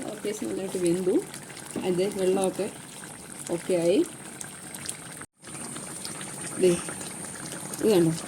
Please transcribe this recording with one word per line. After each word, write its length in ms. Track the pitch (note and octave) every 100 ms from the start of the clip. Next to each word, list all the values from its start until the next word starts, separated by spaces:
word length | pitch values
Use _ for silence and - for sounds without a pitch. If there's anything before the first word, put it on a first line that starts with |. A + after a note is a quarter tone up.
| -
അത്യാവശ്യം 360 | G#3+ G#3 - A3+
നന്നായിട്ട് 300 | F#3+ F#3+ F#3+ F3
വെന്തു. 280 | F3+ F#3 C4+ - - - - - -
അതിൻ്റെ 260 | F#3+ F3 G3 G3+
വെള്ളമൊക്കെ 460 | F#3 G3 F#3 - G#3+ - - - - - - - -
ഓക്കെ 200 | E3+ - F3+
ആയി. 140 | E3+ G#3+ F4 - - - - - - - - - - - - _ - - - - - - - - - - - -
ദേ, 80 | F#3 E3+ - - - - - - - - - -
ഇത് 100 | G#3+
കണ്ടോ, 200 | F#3+ E3 E3